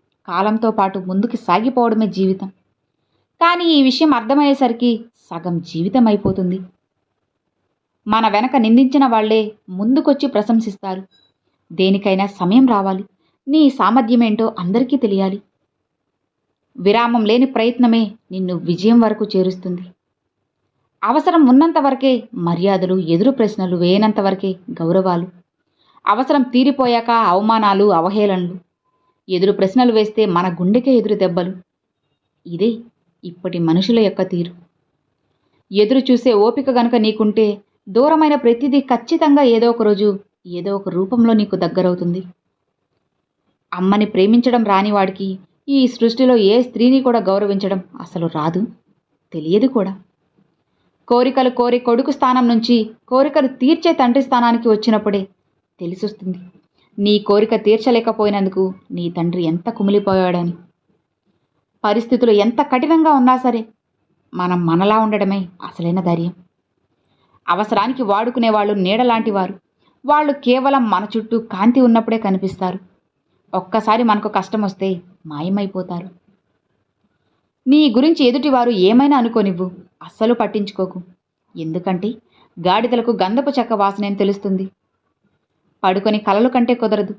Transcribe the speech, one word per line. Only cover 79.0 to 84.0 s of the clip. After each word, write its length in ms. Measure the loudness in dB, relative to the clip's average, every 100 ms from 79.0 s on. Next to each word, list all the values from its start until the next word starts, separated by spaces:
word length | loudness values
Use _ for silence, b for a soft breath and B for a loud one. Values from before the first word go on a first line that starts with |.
| 4 2
అనుకోనివ్వు, 540 | 0 0 -2 -2 -6 -10 -20 _
అస్సలు 300 | -18 -4 -2
పట్టించుకోకు. 680 | 0 -2 -4 -6 -6 -8 -8 -18 _ _ _ _ -12
ఎందుకంటే 520 | -8 -6 -4 -4 -6 -10 _ b b -6
గాడిదలకు 520 | -2 0 0 -2 -2
గంధపు 380 | -4 -2 -2 -2 -4
చెక్క 140 | -4
వాసనేం 400 | -2 -2 -4